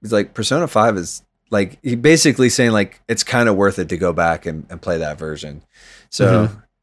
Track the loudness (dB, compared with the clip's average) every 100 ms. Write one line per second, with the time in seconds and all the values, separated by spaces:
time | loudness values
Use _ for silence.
0 | -4 -2 -2 -4 -2 -2 0 0 2 0
1 | -6 -12 -18 _ _ -2 -2 -6 -6 0
2 | 4 4 4 2 2 2 2 2 -2 -6
3 | -6 -6 -2 0 2 2 2 0 -4 -4
4 | -2 0 0 -2 -6 -10 -12 -12 -6 -4
5 | -4 -8 -10 -10 -12 -16 -20 _ -20 -20
6 | _ 0 2 4 2 -4 _ _